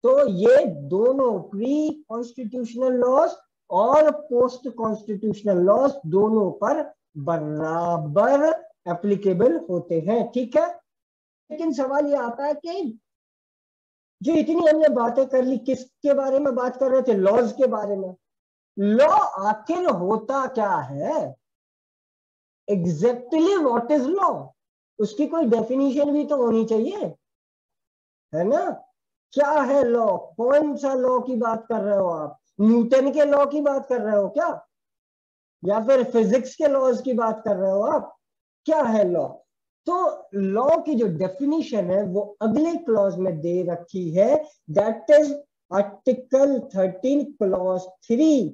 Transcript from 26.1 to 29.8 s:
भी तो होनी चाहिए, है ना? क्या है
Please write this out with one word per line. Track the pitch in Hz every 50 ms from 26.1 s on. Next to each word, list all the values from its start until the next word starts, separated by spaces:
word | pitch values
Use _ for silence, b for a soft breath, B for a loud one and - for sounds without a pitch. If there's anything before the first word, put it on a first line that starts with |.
भी | 285 294 294
तो | 294 294
होनी | 269 247 226 220 226 220
चाहिए, | 226 226 214 226 320 403 415 320 160 151 _ _ _ _ _ _ _ _ _ _ _ _ _ _ _ _ _ _ _ _ _ _ _ -
है | 160 180
ना? | 208 277 339 359 349 - - - _ _ _ _ _ _ _ _ _
क्या | - 262 294 285
है | 311 302 269 240 277 285